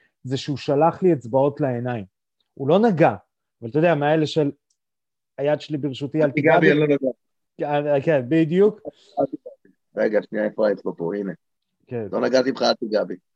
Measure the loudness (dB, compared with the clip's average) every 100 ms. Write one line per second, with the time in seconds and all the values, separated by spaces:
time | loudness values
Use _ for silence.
0 | _ _ -8 -6 -4 -6 -2 2 2 2
1 | 0 0 0 0 0 0 -4 -4 -4 -6
2 | -10 _ _ _ _ -8 0 2 4 4
3 | 2 2 _ _ _ _ -4 0 2 2
4 | 2 0 0 0 -2 -4 _ _ _ _
5 | _ _ _ -6 -2 -2 -4 -6 -6 -6
6 | -6 0 0 2 2 4 4 4 2 0
7 | -2 -6 _ _ _ -10 -4 -2 0 0
8 | 2 0 2 2 2 4 2 2 -14 -20
9 | _ -4 -4 -4 -16 -20 _ _ _ -4
10 | 0 0 -2 -4 -4 0 0 0 -6 -6
11 | -6 -4 -6 -10 _ _ _ _ _ -10
12 | -6 -4 0 0 0 0 -2 -2 -2 -2
13 | -2 -8 _